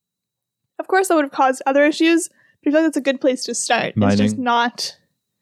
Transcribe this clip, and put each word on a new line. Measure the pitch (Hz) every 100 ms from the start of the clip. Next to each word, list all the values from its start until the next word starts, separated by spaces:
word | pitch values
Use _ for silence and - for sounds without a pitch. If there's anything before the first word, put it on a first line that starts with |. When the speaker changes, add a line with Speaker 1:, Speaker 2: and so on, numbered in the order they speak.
| _ _ _ _ _ _ _ -
Speaker 1:
Of | 311
course, | 381 381
that | 330
would | 277
have |
caused | - 269 262 -
other | 277 294
issues, | 311 330 330 349 _ _ _
but | 294
I |
feel | 302
like | 320
that's | 285
a |
good | 254 262
place | 277 254 -
to | 240
start. | - 233 - -
It's | 202 202
just | 208 214
Speaker 2:
Mining. |
Speaker 1:
not | 247 240 240 - - - _ _ _ _